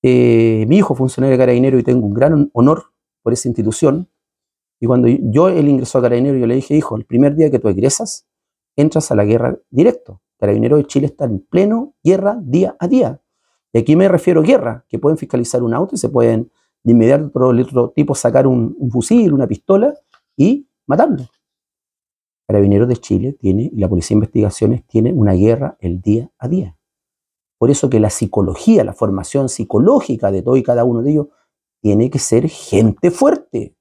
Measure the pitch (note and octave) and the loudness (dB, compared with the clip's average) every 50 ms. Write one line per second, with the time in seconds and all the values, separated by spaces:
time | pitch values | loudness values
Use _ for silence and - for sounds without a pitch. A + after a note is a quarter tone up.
0 | - C3 B2 B2 B2 A#2+ A#2 A2+ A2+ A2+ A2+ A2 A2 A#2 D#3+ G#3 G3 - C3+ A#2+ | 4 4 4 4 4 4 4 4 2 2 2 0 0 2 2 2 2 0 -2 -2
1 | C3 B2+ - - C3 C3+ C3 B2 C3 B2 B2 A#2+ B2+ C3+ C3 B2 A#2 - B2+ B2+ | -2 -4 -2 -2 0 0 2 2 2 2 2 2 2 2 2 0 2 2 0 0
2 | A2 G2+ G2+ A#2 C3+ D3+ D#3+ D3 C#3+ - _ A#2 A#2+ C#3 D#3+ - - _ _ _ | 0 -2 0 0 2 2 2 2 0 0 _ 2 2 2 2 0 -4 _ _ _
3 | _ _ _ _ _ A#2 A#2 - - B2 A#2 - G#2 A2 A2 - E3 C#3+ C#3 E3 | _ _ _ _ _ -4 -4 -4 -4 -6 -6 -4 -4 -4 -2 0 0 0 0 -2
4 | F3+ _ _ _ _ _ _ _ _ _ _ _ _ _ _ _ A#2+ A#2 B2+ B2+ | -8 _ _ _ _ _ _ _ _ _ _ _ _ _ _ _ -2 0 2 2
5 | B2 A#2 B2 - - A2+ G#2+ C#3+ F3 F#3+ F3+ E3 C#3+ C#3+ C#3 C3 B2+ - - C3 | 2 2 2 0 -2 -2 0 2 2 2 2 0 2 2 0 0 -2 -2 -2 0
6 | A#2+ A#2+ A#2+ A#2+ B2+ C#3+ C#3 C3 B2 A2+ B2 C3+ C3+ - D3 D#3 C#3+ - A2 G#2+ | 0 0 0 0 0 0 0 0 0 0 -2 -2 -2 0 -2 -2 -2 -2 -8 -10
7 | A2 _ A#2 A#2+ C#3 C#3+ C#3+ D#3 D#3+ D3+ C3 A2+ - G#2+ F#2+ F#2+ A2 C#3+ - - | -8 _ 0 2 2 2 2 2 0 2 2 0 0 0 0 0 0 0 -2 -2
8 | A#3 - - - _ _ _ _ _ _ _ _ _ _ _ - D3 D#3 - D#3+ | -8 -10 -10 -16 _ _ _ _ _ _ _ _ _ _ _ 0 0 0 0 -2
9 | D3+ - A#2 G#2 G#2 G#2 A2+ A2+ A#2+ B2+ C3+ - _ _ - B2+ E3+ A#3+ A#3+ - | -2 0 0 0 2 2 0 0 0 -2 -4 -6 _ _ 0 2 2 2 0 -2
10 | _ - G2+ _ _ _ _ _ G#2+ G2+ G2+ A2 A2 A#2+ D3 D3+ C#3+ - - C#3 | _ -20 -20 _ _ _ _ _ -2 -2 0 0 2 2 2 0 0 -2 -2 -2
11 | C#3+ D3 - _ C#3+ B2 G#2+ F#2+ - _ - F3 G3 G#3 A3 A#3 C4+ - _ _ | -2 -2 -4 _ -6 -6 -6 -8 -8 _ 0 0 0 0 0 -4 -6 -10 _ _
12 | _ D#3 F#3+ F#3+ G3 G3+ A3+ A#3+ F3 B2 B2+ E3+ F#3+ - - _ F3 F3 - B3+ | _ 0 0 2 0 -4 -4 -4 -6 -4 -2 0 -2 -2 -4 _ -4 0 0 0
13 | G3+ B2 - _ _ _ _ _ _ _ _ _ _ _ - A#2 A2+ D3 D#3 E3+ | 0 0 -4 _ _ _ _ _ _ _ _ _ _ _ -2 -2 2 2 4 4
14 | F#3+ G3 F3+ D#3+ - F3+ F3 E3 D#3 F#3 C#4 A3+ D3+ A#2 A2+ B2 _ _ - G#2 | 4 4 2 2 0 2 2 2 4 4 2 2 0 -4 -8 -10 _ _ -10 -2
15 | - D3 D#3+ D#3 C#3+ - - B2 A#2+ - - B2 B2 A#2 A2+ C3 F#3 - D4 G3 | -2 -2 -2 -2 -6 -6 -4 -4 -4 -2 -4 -4 -2 -2 -2 -4 -4 -6 -6 -6
16 | - - D3 B2 A#2 A#2 A2+ A2 A2+ _ _ _ _ _ _ _ _ B2 A#2 A#2 | -6 -2 0 2 2 2 0 -2 -4 _ _ _ _ _ _ _ _ 2 4 4
17 | A2 A#2 C#3 C#3+ D3+ C#3 - B2+ B2+ C3 B2 A#2+ B2+ B2+ C3 B2 A#2+ B2 _ - | 4 4 2 2 0 -4 -2 0 0 2 2 0 -2 -2 -2 -2 -2 -2 _ -2
18 | C#3+ C#3+ C3+ - - A#2+ B2 C3+ C3+ C3 B2+ B2 A2+ - - - C#3 B2 A2 B2 | -2 -2 -4 -2 -2 0 2 2 2 2 0 0 -2 -4 -6 -6 -8 -4 -2 -4
19 | A2+ - A3 A#3+ A3 F3 D3 C3 B2+ F#2+ A2 - _ - G3 G3+ A3+ D4 D4 - | 0 2 2 2 4 2 2 0 -2 -2 -4 -8 _ 0 0 2 2 0 -2 -6
20 | _ _ _ _ _ _ _ - C#3 G3+ C4+ C#4+ - _ _ _ _ - C3+ F3+ | _ _ _ _ _ _ _ 0 2 2 2 -2 -4 _ _ _ _ -2 0 0
21 | C#4+ D#4+ G#3+ C#3 B2 - _ _ _ _ _ _ _ _ _ _ _ _ _ _ | 2 0 0 -6 -8 -16 _ _ _ _ _ _ _ _ _ _ _ _ _ _
22 | _ _ _ _ _ _ _ _ _ - G#2 G#2 G2+ G2+ G2+ G2+ A#2 B2 B2 - | _ _ _ _ _ _ _ _ _ -2 0 2 2 4 4 2 2 0 -2 -4
23 | - - G2+ F#2+ G#2 C3 C#3+ _ - G2 F#2+ G#2 B2 D#3 - A2 G2 F2+ G2 F2 | -4 -4 -4 -2 -2 -4 -8 _ -2 -2 -2 -2 -4 -4 -4 -4 -2 -2 -2 -2
24 | E2 - G#2+ G#2+ G#2+ - _ - G#2 G2 - - A2 G#2+ A#2+ A#2 _ _ - A2+ | -2 0 0 0 0 0 _ -2 -2 -2 -2 -2 -2 -2 -2 -4 _ _ -2 0
25 | A2 B2+ F3+ C#3+ G#2 G2+ F#2 F2+ G2 A2+ A#2 A#2+ C#3 - - _ - F2+ F2 F#2 | 0 0 0 0 2 2 2 2 2 2 2 0 -4 -10 -10 _ -8 -6 -6 -4
26 | F2+ G#2 G#2 A2+ B2 - _ _ B2+ B2 E3+ F#3+ C3+ F2+ E2 _ _ _ _ _ | -2 -2 -2 -2 -4 -8 _ _ -8 -4 -4 -4 -6 -8 -14 _ _ _ _ _
27 | _ _ _ _ _ _ _ _ _ _ _ _ A#2 B2 C#3+ - - B2 - A2 | _ _ _ _ _ _ _ _ _ _ _ _ 0 0 2 0 0 0 2 2
28 | G#2+ G2+ - - A2 F#2+ - G#2+ G2 F#2 E2 - - A3 A3+ F#3+ A2+ G2+ G2+ - | 0 0 -2 -4 -6 -4 -2 -2 -2 -2 -4 -2 2 2 2 2 2 -2 -4 -4
29 | A#2 G#2+ G2 G2 - - - C#3 C3+ B2 - - A2 - - G#2 B2 D3+ F3+ - | -4 -4 -4 -6 -8 -6 -4 -4 -4 -4 -6 -8 -8 -2 0 2 2 4 2 2
30 | - - B2 A2 - G2 G2 F#2+ F2+ A#2+ B2+ C3+ A#2+ - B2 A#2+ A#2+ B2 A#2+ A2+ | 0 -4 -6 -4 -2 -2 -2 -2 -2 0 0 0 0 0 0 0 0 0 -2 -2
31 | A#2+ C#3+ D3+ D3+ D3 D3 _ _ _ _ _ _ _ _ _ _ - G#2+ G2+ G#2+ | -2 0 -2 -2 -4 -6 _ _ _ _ _ _ _ _ _ _ -2 0 2 2
32 | A#2 C3 - C#3 - - A#2 A#2+ C#3+ D#3+ - - - - - G3 A3+ A3 - _ | 0 0 -2 -6 -2 0 0 0 0 -2 -8 -10 -10 -2 0 2 2 2 0 _
33 | - F3 F3 - C4+ D4 E4 C#4+ - _ - A#2 G#2+ - _ _ | -2 -2 0 2 0 0 0 0 -6 _ -10 -10 -10 -10 _ _